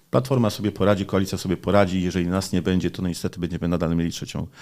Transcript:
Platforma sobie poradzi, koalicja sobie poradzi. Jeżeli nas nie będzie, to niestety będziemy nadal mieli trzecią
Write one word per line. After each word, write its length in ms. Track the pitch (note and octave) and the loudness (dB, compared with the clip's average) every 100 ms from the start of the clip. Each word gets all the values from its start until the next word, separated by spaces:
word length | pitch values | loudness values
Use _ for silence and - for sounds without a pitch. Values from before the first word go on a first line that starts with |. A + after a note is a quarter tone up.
| _ | _
Platforma 380 | B2+ B2 C3 A2 | -2 0 2 0
sobie 220 | - G#2 | 0 -4
poradzi, 340 | - F#2+ G2+ G2 | 2 2 2 2
koalicja 320 | F#2+ F#2+ F#2+ | 0 0 -2
sobie 200 | F#2 F2 | -4 -2
poradzi. 440 | - G2+ F#2+ F#2 | 4 4 4 2
Jeżeli 260 | F2+ F2+ F2 | 0 0 0
nas 240 | F#2+ F#2+ | 0 0
nie 100 | F#2 | 0
będzie, 300 | E2 F#2 F2 | 2 0 0
to 160 | - F#2 | -2 -4
niestety 320 | E2+ F2+ - | -4 -6 -4
będziemy 280 | F2 E2 E2+ | -4 -2 0
nadal 280 | F2 E2 E2+ | 0 0 0
mieli 160 | E2+ | -2
trzecią 360 | - - D#2+ E2 - | -4 -8 -8 -8 -12